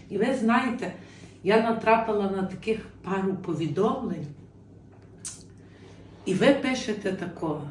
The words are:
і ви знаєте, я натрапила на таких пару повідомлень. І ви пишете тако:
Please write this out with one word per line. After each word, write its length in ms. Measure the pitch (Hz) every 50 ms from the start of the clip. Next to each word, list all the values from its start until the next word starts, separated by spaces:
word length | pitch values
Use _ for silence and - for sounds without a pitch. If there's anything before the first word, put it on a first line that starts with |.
| - -
і 80 | 208
ви 100 | 190 226 254 262 -
знаєте, 520 | 220 226 240 262 262 226 - - - 180 - - - - - - - - - - -
я 180 | 190 214 226
натрапила 680 | 233 226 226 - - 220 226 226 226 220 208 202 196 196 196
на 80 | 190 185
таких 360 | 190 - - - 220 220 214 - - - - -
пару 300 | 180 196 190 190 190 - - -
повідомлень. 840 | 175 156 143 165 147 143 185 208 226 - - 220 170 165 156 143 - - - - - - - - - - - - - - - - - - - - - - - - - - - - - - - - - - - - - - - -
І 80 | 196 180
ви 140 | 185 220
пишете 640 | 277 277 - 254 254 254 - - 214 208 - - 190
тако: 500 | 185 - 180 - - - 160 156 147 147 - -